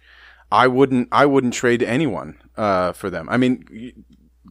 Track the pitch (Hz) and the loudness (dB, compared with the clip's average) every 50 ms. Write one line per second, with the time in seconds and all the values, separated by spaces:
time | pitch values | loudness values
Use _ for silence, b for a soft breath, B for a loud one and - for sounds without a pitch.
0 | b b b b b b b b b _ - 107 123 131 123 127 139 127 131 123 | b b b b b b b b b _ 2 2 2 4 4 4 2 2 2 0
1 | 117 - - 117 139 147 135 135 127 123 110 - - 120 120 117 120 - 117 143 | -2 0 2 2 4 4 4 2 0 0 -2 -2 0 0 0 0 0 -2 -2 -2
2 | 165 135 95 76 65 78 - - _ _ _ - 110 101 98 90 90 87 87 - | -2 -4 -4 -6 -10 -12 -16 -20 _ _ _ -4 -2 0 0 0 0 -2 -4 -6
3 | - 95 87 85 82 - 107 123 127 127 127 - - - 90 110 117 123 - - | -8 -8 -8 -8 -6 -4 -2 0 0 0 0 -2 -6 -14 -20 -18 -18 -18 -18 -20
4 | - _ _ _ _ _ _ _ _ - | -20 _ _ _ _ _ _ _ _ -20